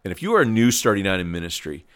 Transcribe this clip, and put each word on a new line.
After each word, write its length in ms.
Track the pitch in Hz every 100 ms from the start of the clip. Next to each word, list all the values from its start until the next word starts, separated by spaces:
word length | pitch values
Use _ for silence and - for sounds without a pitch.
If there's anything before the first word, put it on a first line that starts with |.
| 95
And 60 |
if 100 | 90
you 120 | 185 226
are 100 | 127
new 260 | 110 120
starting 360 | 120 120 101 98
out 120 | 92
in 120 | 87
ministry, 540 | 85 85 - 78 73 _